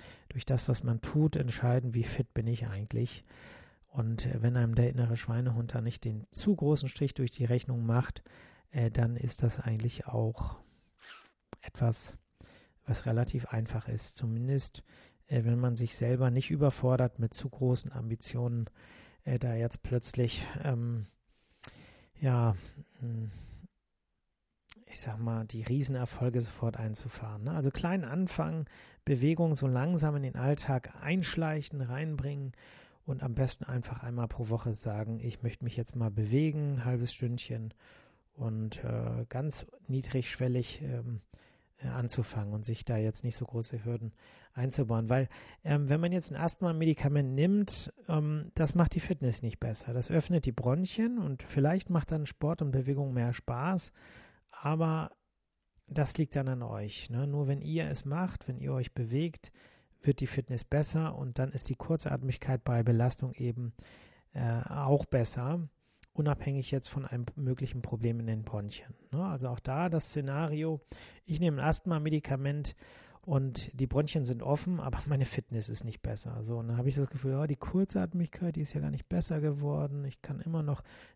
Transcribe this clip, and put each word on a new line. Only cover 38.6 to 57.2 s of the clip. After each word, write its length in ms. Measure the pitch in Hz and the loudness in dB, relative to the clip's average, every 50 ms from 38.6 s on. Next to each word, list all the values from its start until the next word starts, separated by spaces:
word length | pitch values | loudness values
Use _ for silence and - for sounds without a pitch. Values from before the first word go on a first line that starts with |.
| 110 110 - - - | -2 -4 -4 -6 -6
äh, 420 | 120 117 113 117 117 117 120 117 - | -4 -2 -2 -2 -2 -2 -4 -4 -4
ganz 360 | - 127 139 156 143 - - - - - _ - | -4 -4 -4 -4 -4 -6 -10 -14 -18 -14 _ -4
niedrigschwellig, 920 | 131 131 127 - - 131 123 - - - 131 127 123 123 120 - - - | -2 -2 -2 0 0 -2 -2 -2 -2 -2 0 2 2 0 0 -2 -6 -8
ähm, 400 | 151 135 127 120 117 120 120 107 - _ - - _ _ _ _ _ _ _ - | -6 -6 -4 -4 -4 -6 -6 -8 -10 _ -20 -20 _ _ _ _ _ _ _ -8
äh, 100 | - 127 | -6 -4
anzufangen 640 | 123 123 120 117 - - 117 - - 110 104 101 104 | -2 -2 -2 -2 0 -2 -2 -2 -2 -4 -2 -2 -4
und 120 | 110 107 | -4 -4
sich 200 | 117 113 - - | -4 -4 -4 -2
da 120 | - 120 110 | -2 0 2
jetzt 260 | 110 110 110 - - | 2 0 0 -2 -4
nicht 120 | 127 117 | -4 -4
so 100 | - 123 | -4 -6
große 380 | - - 117 113 - - 113 104 | -4 -4 -4 -4 -4 -4 -6 -4
Hürden 300 | 117 120 113 110 110 - - - - - - - - - | -2 -4 -2 -4 -6 -10 -12 -18 -20 -20 -20 -20 -12 -6
einzubauen. 560 | - 123 135 131 - 135 107 113 113 113 110 | -2 -2 0 2 2 2 2 2 2 4 4
Weil, 180 | 123 131 135 - - - - - - - - | 4 4 4 2 -2 -8 -20 -20 -18 -6 0
ähm, 260 | 156 147 147 147 135 | 2 2 4 4 4
wenn 100 | 143 156 | 4 4
man 120 | 165 175 | 4 2
jetzt 200 | 180 180 160 - | 2 0 0 -2
ein 100 | 147 131 | -2 0
Asthma-Medikament 920 | 160 170 - - 190 175 165 160 165 160 151 - - 143 143 147 139 131 131 | 0 0 0 2 0 2 2 4 4 4 4 6 4 4 4 4 4 4 4
nimmt, 600 | 135 151 180 202 208 208 190 - - - - - - - - | 4 6 6 6 6 4 2 -2 -6 -8 -10 -12 -10 -4 0
ähm, 440 | 165 156 151 151 151 151 147 - - | 2 2 2 2 0 -2 -2 -2 0
das 200 | - 165 147 - | 2 2 4 6
macht 200 | 175 170 - - | 6 6 6 4
die 40 | 175 | 2
Fitness 400 | - - 190 147 - 127 113 - | 0 -2 -2 0 0 0 0 0
nicht 180 | - 113 - - | -2 -4 -4 -4
besser. 340 | - 123 110 - - - 120 | -4 -4 -4 -4 -6 -4 -2
Das 160 | 127 120 - | -2 0 2
öffnet 340 | - 165 147 - 175 165 135 | 2 2 4 4 2 2 2
die 60 | 139 | 2
Bronchien 640 | 113 - 120 123 131 160 185 185 - - 220 233 247 240 | 0 0 2 2 2 2 2 0 0 0 0 2 2 0
und 260 | 180 147 139 123 - | 0 -2 -2 -4 -6
vielleicht 460 | - - 147 139 147 170 190 - - | -2 2 4 4 6 4 2 2 2
macht 220 | 175 165 143 - | 2 2 2 2
dann 140 | 160 156 151 | 0 -2 -2
Sport 360 | 139 - - - 147 170 - | -4 -4 -2 -2 0 0 0
und 100 | 160 143 | 0 2
Bewegung 420 | 131 135 127 131 139 135 143 135 127 | 2 2 2 2 2 0 0 0 0
mehr 200 | 123 117 120 120 | 0 2 0 0
Spaß, 580 | - - - 123 120 135 175 190 180 - - - - - - - - - - - _ _ _ | -2 -4 -4 -4 -2 0 0 0 0 -2 -4 -10 -16 -20 -20 -20 -20 -20 -20 -20 _ _ _
aber 600 | - - - 143 156 160 165 160 160 160 156 - - _ _ _ _ _ _ _ _ _ _ _ _ _ _ - | -12 -4 -2 0 2 4 4 2 2 0 -2 -4 -8 _ _ _ _ _ _ _ _ _ _ _ _ _ _ -4
das 300 | 139 151 147 139 - - | 0 0 0 2 2 0
liegt 180 | 160 135 - | 0 0 0
dann 120 | 147 135 131 | 0 0 0
an 160 | 131 127 120 | 0 -2 -2
euch, 460 | 113 110 104 104 104 - - - - | -4 -4 -4 -6 -6 -8 -8 -8 -4
ne? 180 | 117 120 | -2 -2